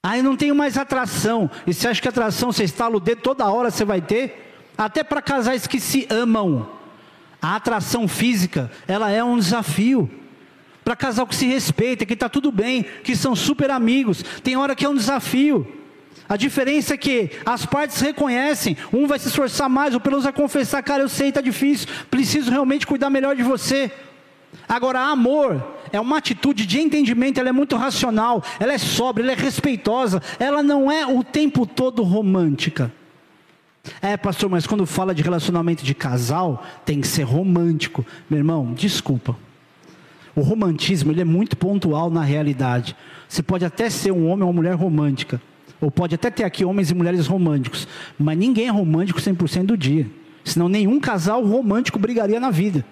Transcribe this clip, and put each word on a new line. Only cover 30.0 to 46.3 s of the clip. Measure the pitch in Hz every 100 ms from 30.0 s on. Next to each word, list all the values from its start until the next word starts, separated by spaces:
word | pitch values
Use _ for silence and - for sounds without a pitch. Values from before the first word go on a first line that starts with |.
| 247 180 - -
ela | 254 294
não | 285 285 269
é | 311 277
o | 254
tempo | - 302 302 254 226
todo | - 254 240
romântica. | 190 202 202 190 165 139 - - 120 - - _ _ _ _ _ _ _ - -
"É, | 196 208
pastor, | 208 175 202
mas | 180 -
quando | 214 170
fala | - 190
de | 165
relacionamento | 156 175 151 175 170 165
de | 135
casal, | 139 143 127 120 156 180 120 - - -
tem | 147
que | 120
ser | -
romântico." | 127 139 190 175 170 156 - - 120 - -
Meu | 151
irmão, | 151 165 123
desculpa. | 120 190 - - 131 - 113 - _ _ _ - - - - -
O | -
romantismo, | 139 220 196 156 - 185 151
ele | 156
é | 170
muito | 170 220 -
pontual | 180 202 170 151 170
na | 165
realidade. | 143 147 147 131 127 123 113 - - - -
Você | -
pode | - 185 175
até | - 226
ser | - 196
um | 180 165
homem | 190
ou | 185
uma |
mulher | 175 165
romântica, | 180 185 151 147 135 - 123 - - - -
ou | 147
pode | 151 175 165
até | 240